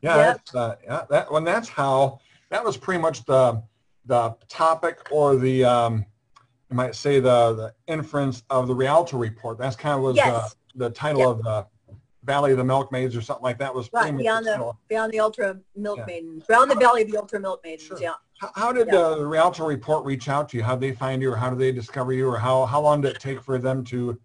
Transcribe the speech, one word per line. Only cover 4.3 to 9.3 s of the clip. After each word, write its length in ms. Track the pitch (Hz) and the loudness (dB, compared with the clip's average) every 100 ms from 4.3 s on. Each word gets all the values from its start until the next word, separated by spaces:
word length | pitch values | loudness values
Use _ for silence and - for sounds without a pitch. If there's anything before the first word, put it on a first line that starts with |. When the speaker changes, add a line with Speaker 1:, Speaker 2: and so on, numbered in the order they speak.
| 113 _ | -6 _
Speaker 1:
topic 580 | - 160 160 170 165 - | 0 2 2 -2 -6 -4
or 260 | 151 143 135 | 2 4 4
the, 280 | 127 131 | 4 4
um, 400 | 123 120 117 113 104 _ _ _ _ _ _ | 4 4 2 -2 -6 _ _ _ _ _ _
you 60 | 123 | -4
might 180 | 127 | -4
say 260 | - 143 139 | -2 2 4
the, 340 | 127 123 117 | 6 6 4
the 200 | 110 110 - - | 2 -6 -12 -8
inference 560 | 160 156 147 139 - _ | -6 -4 -2 -2 -4 _
of 160 | 131 123 | -2 0
the 80 | |
Rialto 420 | 127 131 156 170 131 | 0 4 4 2 -4
Report. 400 | 113 | -6